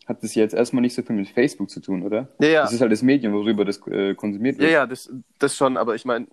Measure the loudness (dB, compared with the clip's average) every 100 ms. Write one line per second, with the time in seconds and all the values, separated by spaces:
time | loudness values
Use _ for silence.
0 | -12 -10 -4 0 2 2 0 2 0 -2
1 | -4 -4 -2 0 0 0 -10 -10 -8 -6
2 | -2 -4 -4 0 2 4 2 2 2 4
3 | 4 2 2 0 0 0 0 -2 -4 -2
4 | -2 -2 -4 -2 -2 0 2 2 0 -4
5 | -14 -16 -16 -2 -2 2 0 0 -2 -4
6 | -4 -4 -6